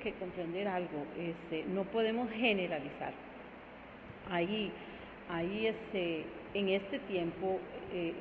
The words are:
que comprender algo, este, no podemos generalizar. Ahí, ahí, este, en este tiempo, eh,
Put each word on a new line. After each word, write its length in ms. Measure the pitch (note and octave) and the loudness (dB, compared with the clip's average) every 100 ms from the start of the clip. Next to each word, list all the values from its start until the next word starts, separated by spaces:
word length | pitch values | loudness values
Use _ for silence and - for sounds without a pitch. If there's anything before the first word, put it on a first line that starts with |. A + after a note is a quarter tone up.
que 100 | A3 | -4
comprender 540 | G3 F#3 F3+ E3 F3 G3+ | -2 -4 -2 -2 0 2
algo, 380 | F3+ E3+ D3+ C#3+ - | 2 0 -2 -4 -2
este, 480 | E3+ E3+ - D#3+ F3 | -2 -2 -2 -2 2
no 160 | F#3+ | 0
podemos 460 | G3 A3+ A3 A3+ A#3+ | 2 4 4 4 0
generalizar. 840 | A3 A#3 G3 F3 D#3 C#3+ - C3+ - - - - - - - - - - - - | 4 6 6 4 0 -2 -4 -4 -6 -10 -12 -12 -14 -14 -14 -14 -14 -14 -12 -2
Ahí, 420 | F3 F3 G#3+ F#3+ - - - - - - | 2 4 2 0 -4 -8 -10 -12 -10 -4
ahí, 380 | E3+ E3+ G#3+ A3 | 0 2 4 2
este, 580 | A3 - F#3+ F3 D#3+ D#3 - - | 2 -2 0 2 0 -2 -8 -4
en 140 | G3+ F#3+ | 2 4
este 280 | G3 G3 C#4 | 4 2 -4
tiempo, 600 | - F#3 E3+ E3+ F#3 F#3 - - - | 0 2 2 2 2 2 -2 -8 -4
eh, 220 | F3+ E3 - | -2 0 0